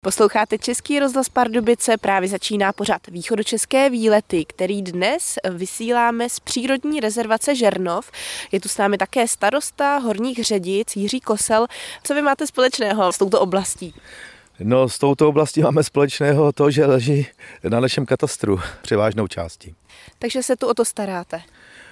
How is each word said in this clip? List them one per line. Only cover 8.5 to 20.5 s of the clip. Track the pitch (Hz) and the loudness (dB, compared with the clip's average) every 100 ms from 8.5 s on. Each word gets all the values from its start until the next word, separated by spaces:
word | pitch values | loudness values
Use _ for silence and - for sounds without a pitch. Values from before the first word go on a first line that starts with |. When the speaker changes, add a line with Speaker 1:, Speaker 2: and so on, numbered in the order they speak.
Speaker 1:
Je | 190 | -4
tu | 202 | -4
s | - | 0
námi | 202 202 | 0 0
také | 190 - 233 | -2 0 0
starosta | - 202 269 - - 285 285 | 0 0 0 -4 -2 0 0
Horních | 240 202 240 240 | -2 -2 -4 -4
Ředic | 220 208 175 196 226 - | -2 -2 -2 -4 -4 -4
Jiří | 202 254 | -4 -4
Kosel. | - 208 - 220 233 - - - | -2 -2 2 0 0 -4 -16 -12
Co | - 285 | -4 0
vy | |
máte | 294 277 302 | 0 0 -4
společného | - 254 262 214 208 185 | 2 0 2 -2 2 0
s | 170 | 2
touto | 202 196 | 2 2
oblastí? | 185 185 190 - 175 - - - - - _ _ | 2 0 -2 -8 -10 -16 -20 -20 -20 -20 _ _
Speaker 2:
No, | 101 127 131 | 0 2 2
s | - | 2
touto | 139 139 151 | 2 4 4
oblastí | 147 151 - | 4 2 2
máme | 151 143 | 2 4
společného | 147 - 143 - 147 143 147 | 2 2 0 2 2 4 2
to, | 139 147 | 4 2
že | 143 143 | 4 4
leží | 131 120 143 143 _ - - - | 4 4 0 0 _ -20 -8 -2
na | 113 | 2
našem | 127 - 135 | 2 0 0
katastru | 131 143 - 107 98 - - | 0 0 -2 0 0 -2 -12
převážnou | - 110 107 101 101 | -2 2 2 0 -4
částí. | - 85 - - 80 _ - - _ | -4 -8 -10 -20 -20 _ -20 -20 _
Speaker 1:
Takže | 240 262 | -6 -4
se | 247 | -2